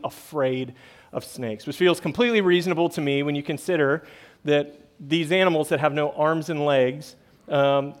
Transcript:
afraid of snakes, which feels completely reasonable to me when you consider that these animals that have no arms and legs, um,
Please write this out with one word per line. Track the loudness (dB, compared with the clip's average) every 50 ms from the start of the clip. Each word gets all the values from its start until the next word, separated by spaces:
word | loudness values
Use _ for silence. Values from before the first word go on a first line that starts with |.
| -8
afraid | -10 -10 -14 -18 -8 -4 -2 -2 0 -2 -4 -6 -8 -12 -16 -20 -20 -20 -20 -20 _
of | -12 -12 -12
snakes, | -10 -12 -8 -8 -8 -8 -8 -8
which | -10 -2
feels | 2 2 2 2 2
completely | -2 -4 -2 0 0 2 2 2
reasonable | 4 4 2 2 2 0 0 0 0 0
to | -2 -4
me | -2 -2 -2 0 -2
when | -2 -4
you | -4
consider | -4 -6 -8 -6 -4 -2 0 2 2 2 0 -2 -4 -12 -20 -20 -20 -20 _ _ 0
that | 2 2 2 2 -2 -8 -18 -20 _ _ -20
these | -4 -2 -2 -2 0 0
animals | 2 2 4 4 2 2 0 0
that | 0 0
have | 2 0
no | 0 0 -2 -2
arms | 0 0 0 0 0 0 -2 -4
and | -4 -2 0
legs, | 2 4 4 4 2 0 -4 -12 -18 -20 _ _ _ _ _ _ -2
um, | 0 2 2 4 2 2 0 -4 -10 -6